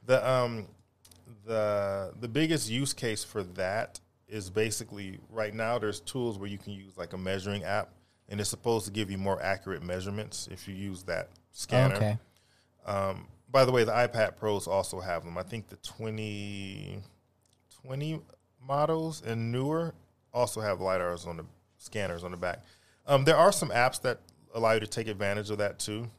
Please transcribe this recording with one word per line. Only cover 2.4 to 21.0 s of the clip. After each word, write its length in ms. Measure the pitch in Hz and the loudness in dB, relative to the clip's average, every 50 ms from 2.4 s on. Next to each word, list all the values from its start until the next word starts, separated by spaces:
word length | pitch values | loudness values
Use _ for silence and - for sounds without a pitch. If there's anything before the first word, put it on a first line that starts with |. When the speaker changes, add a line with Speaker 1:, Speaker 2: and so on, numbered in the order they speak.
| 156 160 160 151 107 107 | 2 2 2 0 0 -2
Speaker 1:
use 240 | 113 123 139 135 | -2 -2 0 -2
case 320 | - - - 117 107 101 - | -4 -2 -2 -2 -2 -4 -6
for 180 | - - 110 95 | -6 -6 -6 -6
that 540 | 90 90 95 92 90 98 113 117 - - - _ _ _ _ _ _ | -6 -4 -4 -2 -2 0 -2 -4 -6 -10 -18 _ _ _ _ _ _
is 220 | 107 107 95 92 | -10 -8 -8 -2
basically 680 | 92 107 110 113 104 - 113 - 98 101 101 95 95 - - - | 0 0 2 2 0 -4 -6 -8 -10 -10 -10 -10 -10 -12 -16 -10
right 240 | 107 110 107 107 104 | -4 -4 -4 -4 -2
now 240 | 113 113 113 120 120 | -2 -2 0 0 0
there's 220 | 107 107 98 - | 0 -2 -4 -4
tools 380 | - - - 131 123 120 107 98 | -10 -8 -4 -2 -2 -2 -2 -4
where 100 | 98 101 | -6 -8
you 80 | 101 98 | -8 -10
can 140 | - - 104 | -10 -12 -12
use, 220 | 98 95 98 92 - | -12 -14 -16 -10 -10
like, 140 | 87 85 | -10 -8
a 60 | - 92 | -6 -6
measuring 440 | 92 92 95 98 92 101 101 104 90 | -2 -2 -2 -2 -2 -2 -4 -2 -2
app, 260 | 87 98 104 95 - - - _ _ _ _ _ - | -2 -2 -2 -2 -4 -12 -20 _ _ _ _ _ -10
and 120 | 104 104 | -6 -4
it's 100 | 101 98 | -2 -4
supposed 340 | - - - 123 117 113 101 | -4 -2 0 0 0 0 0
to 60 | 104 | -4
give 180 | 98 110 107 95 | -4 -4 -4 -2
you 60 | 98 95 | -2 -2
more 220 | 95 98 95 - | 0 0 0 0
accurate 420 | - 92 98 92 - 95 95 80 | 0 -2 -2 -2 -4 -8 -8 -6
measurements 680 | 85 87 90 92 92 101 101 107 107 107 - - - - | -4 -4 -4 -4 -4 -6 -6 -6 -8 -8 -10 -10 -10 -10
if 180 | 95 92 - - | -12 -14 -12 -12
you 60 | 98 | -10
use 300 | 92 101 101 95 90 92 | -8 -8 -8 -8 -10 -6
that 260 | - 85 85 - - - _ _ _ | -4 -4 -4 -4 -8 -14 _ _ _
scanner. 420 | _ - - - 123 123 131 135 98 | _ -14 -6 2 4 6 6 6 4
Speaker 2:
Okay. 220 | 101 110 104 110 113 - _ _ _ _ _ _ _ _ _ _ _ _ | 4 2 2 2 -2 -4 _ _ _ _ _ _ _ _ _ _ _ _
Speaker 1:
Um, 420 | - 101 98 98 98 95 - - - - _ _ - | -4 -2 0 0 -2 -2 -6 -10 -16 -20 _ _ 2
by 140 | 127 135 131 | 6 6 6
the 80 | 127 | 8
way, 120 | 127 123 113 | 8 6 4
the 80 | 110 | 6
iPad 440 | 107 117 123 120 - 117 110 95 - | 6 4 4 4 4 2 2 2 2
Pros 300 | - - 107 104 98 - | -2 -2 0 0 0 0
also 340 | 80 95 98 92 - - 95 | 0 2 2 2 0 -4 -8
have 240 | 90 95 87 82 78 | -4 -4 -4 -4 -4
them. 140 | 85 85 87 | -6 -8 -8
I 40 | 92 | -8
think 240 | 92 117 113 101 - | -8 -8 -12 -12 -12
the 80 | 95 | -18
twenty 1200 | - - - - - 110 110 110 110 107 107 104 104 101 101 101 98 98 95 98 101 98 92 95 101 101 - _ _ _ _ _ _ _ _ _ _ _ _ - - | -16 -16 -16 -12 -8 -8 -6 -6 -6 -6 -6 -8 -8 -8 -8 -8 -8 -10 -10 -10 -12 -12 -12 -12 -12 -14 -16 _ _ _ _ _ _ _ _ _ _ _ _ -20 -20
twenty 380 | - 131 131 139 147 156 160 151 - - - _ _ _ _ _ | -14 -10 -8 -6 -4 -4 -6 -6 -8 -16 -20 _ _ _ _ _
models 640 | 127 131 139 143 151 151 165 160 160 160 156 - - | -4 -2 2 2 4 4 2 0 0 -4 -6 -6 -4
and 280 | 117 113 113 113 113 | -4 -2 0 0 0
newer 420 | 117 127 135 143 156 165 170 165 - - - _ _ _ _ _ - | 0 0 0 0 0 0 0 -2 -6 -10 -20 _ _ _ _ _ 0
also 260 | 120 123 110 - 110 | 2 2 2 0 -2
have 180 | 107 104 98 90 | 2 2 2 2
lidars 460 | 95 95 92 92 | 2 2 2 2